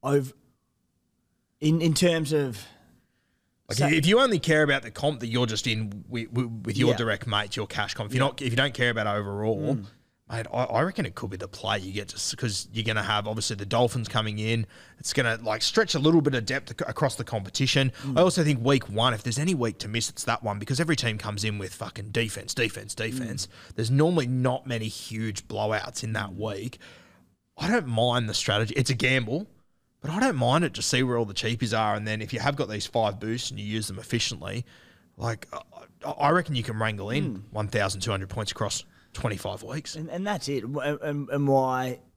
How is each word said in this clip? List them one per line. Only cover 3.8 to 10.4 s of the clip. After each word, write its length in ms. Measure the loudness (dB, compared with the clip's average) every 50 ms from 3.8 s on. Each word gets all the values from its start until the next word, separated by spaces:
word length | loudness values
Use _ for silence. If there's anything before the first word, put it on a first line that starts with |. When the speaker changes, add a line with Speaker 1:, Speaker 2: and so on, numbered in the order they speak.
| 4
Speaker 2:
if 200 | 4 4 4 6
you 140 | 6 6 6
only 180 | 6 6 4 2
care 240 | 4 4 6 6 6
about 200 | 4 4 0 0
the 80 | -6
comp 300 | -8 -2 0 0 0 0
that 80 | -4 -2
you're 180 | 2 2 2
just 200 | 2 0 -2 0
in 380 | 0 0 0 -2 -4 -6 -10 -12 -8
with, 220 | -6 -6 -6 -2 -2
with, 140 | -2 0 0 -4 -6 -6
with 100 | -4 2
your 140 | 4 6 6
Speaker 1:
Yeah. 60 | 6
Speaker 2:
direct 300 | 4 2 0 0 -2 -2
mates, 300 | 0 0 0 0 0 -4
your 100 | -6 -6
cash 280 | -6 -4 -4 -4 -4 -4
comp, 160 | -6 -6 -2
if 40 | 2
you're 80 | 2 2
Speaker 1:
Yeah. 40 | 2
Speaker 2:
not, 120 | 0 -2 -2
if 80 | 0
you 60 | 2
don't 180 | 4 2 2 2
care 160 | 2 2 2
about 160 | 2 2 2
overall, 680 | 2 2 0 0 -2 -4 0 0 0 0 2 0 0 0
Speaker 1:
Mm. 120 | -2 -2 -8 -16 _ _ _ _ _ _ _
Speaker 2:
mate, 160 | -6 -6